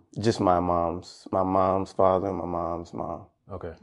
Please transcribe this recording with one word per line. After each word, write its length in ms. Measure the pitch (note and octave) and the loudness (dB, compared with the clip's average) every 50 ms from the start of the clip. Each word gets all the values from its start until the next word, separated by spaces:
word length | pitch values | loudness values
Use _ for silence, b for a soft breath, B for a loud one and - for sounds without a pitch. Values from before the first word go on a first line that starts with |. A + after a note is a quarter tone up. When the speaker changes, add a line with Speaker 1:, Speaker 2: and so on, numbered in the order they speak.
| _ _ - - | _ _ -8 -2
Speaker 1:
just 200 | G2+ A2+ A2 - | 0 0 2 2
my 200 | G#2 F#2 F2 F2 | 4 4 4 4
mom's, 680 | F2 F2 F2 F2 E2+ E2+ E2 F2+ F#2 - - - - - | 4 2 2 2 0 0 -2 -6 -8 -14 -20 -20 -10 -4
my 120 | - F#2+ F#2+ | -2 -2 0
mom's 480 | F#2 F#2+ F#2+ F#2 F#2 F#2+ G2 F#2+ - | 2 2 2 2 2 2 0 -2 -4
father 360 | - - F#2+ F#2+ F#2 F#2 F#2 | 0 2 4 4 4 2 0
and 100 | G2 F#2+ | -2 -4
my 80 | F2 E2+ | -6 -6
mom's 480 | F2 F2 E2+ E2+ E2 E2+ E2+ F2 E2+ - | -6 -4 -4 -4 -4 -6 -8 -8 -10 -10
mom. 320 | - E2+ E2 E2 E2 F#2+ - _ _ _ - | -10 -8 -8 -10 -12 -14 -18 _ _ _ -14
Speaker 2:
Okay. 220 | G2 F2+ - E2+ D#2+ - | -14 -12 -12 -12 -14 -12